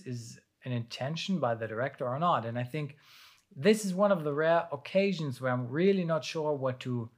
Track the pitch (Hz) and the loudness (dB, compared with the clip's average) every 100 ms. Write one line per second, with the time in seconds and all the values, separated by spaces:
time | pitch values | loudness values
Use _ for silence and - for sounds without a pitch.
0 | - 120 117 127 _ _ 131 123 113 - | -8 -8 -10 -16 _ _ -4 -4 -4 -6
1 | 131 160 - 180 127 113 110 110 135 - | -4 -4 -2 0 0 0 -4 -4 -4 -4
2 | 127 135 175 139 113 117 123 156 147 - | -4 0 2 2 0 -4 -4 -6 -8 -10
3 | - - - _ _ - 170 214 202 180 | -20 -20 -20 _ _ 0 4 4 2 2
4 | 202 185 151 143 160 170 170 135 - 190 | 4 4 2 0 4 4 2 -6 0 2
5 | 202 165 151 123 131 127 123 139 190 196 | 2 0 -4 -2 -2 -2 -2 2 4 4
6 | 165 160 - 165 151 143 131 123 131 123 | 2 0 -2 -4 -2 0 -2 -2 -4 -4
7 | 113 | -4